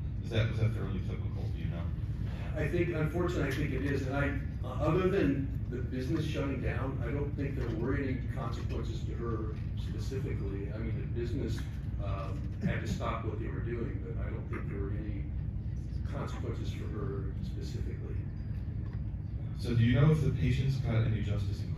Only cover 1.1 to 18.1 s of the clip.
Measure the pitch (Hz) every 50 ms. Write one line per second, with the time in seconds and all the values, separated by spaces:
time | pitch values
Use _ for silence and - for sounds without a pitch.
1.1 | - - - - - - - - - - - - - - - - - - - -
2.1 | - - - - - - - - - 156 151 151 165 175 170 - - 156 156 -
3.1 | 156 - - - - 151 143 139 - - 143 139 131 127 139 139 135 - 135 131
4.1 | 135 143 143 139 - - - - - - - 104 - - 147 156 170 190 185 185
5.1 | 196 196 151 139 135 - - - - - - 117 123 120 113 - 127 127 127 117
6.1 | 110 107 - - - - 139 139 131 127 - - - - - - - - - 139
7.1 | 139 147 - 147 - - 139 - - 127 123 - - - - 139 139 139 135 127
8.1 | 127 120 117 117 - 117 110 - - - - - 117 117 113 - - - - -
9.1 | 117 117 120 117 113 104 104 - - - - - - - - - - - - -
10.1 | 135 - - - - - - - - - - - - - 113 113 - - - -
11.1 | - - 117 - - - 113 - - - - - - - - - - - - -
12.1 | - - - - - - - - - - - - - - - - - - - -
13.1 | - - - - - - - - - - - - 117 - 117 - - - - -
14.1 | - - - - - - - - - - - - - - - - 104 - - 104
15.1 | - - - - - - - - - - - - - - - - - - - -
16.1 | - - - - - - - - - - - - - - - - - - - -
17.1 | - - - - - - - - - - - - - - - - - - - -